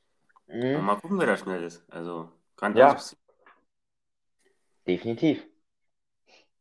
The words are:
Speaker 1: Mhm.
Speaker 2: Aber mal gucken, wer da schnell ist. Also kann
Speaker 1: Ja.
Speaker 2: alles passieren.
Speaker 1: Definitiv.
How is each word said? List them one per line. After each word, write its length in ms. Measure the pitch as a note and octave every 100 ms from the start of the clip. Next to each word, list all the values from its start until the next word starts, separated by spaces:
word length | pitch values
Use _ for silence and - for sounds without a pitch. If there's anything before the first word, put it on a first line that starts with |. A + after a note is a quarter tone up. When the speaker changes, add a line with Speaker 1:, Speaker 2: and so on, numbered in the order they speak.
| _ _ _ _ -
Speaker 1:
Mhm. 280 | A2+ B2+ D3
Speaker 2:
Aber 80 |
mal 120 | G2+ G2+
gucken, 240 | E3 G3
wer 80 | C3+
da 80 | G2
schnell 280 | F#2+ F2+
ist. 200 | E2+ - _
Also 380 | E2+ E2+ E2+ E2 _ _ -
kann 220 | G#2 G#2+
Speaker 1:
Ja. 140 | C#3
Speaker 2:
alles 40 | -
passieren. 260 | - - _ _ - _ _ _ _ _ _ _ _ _ _ _ _ _ -
Speaker 1:
Definitiv. 580 | F2+ A2+ A#2 D#3+ - - _ _ _ _ _ _ _ _ - _ _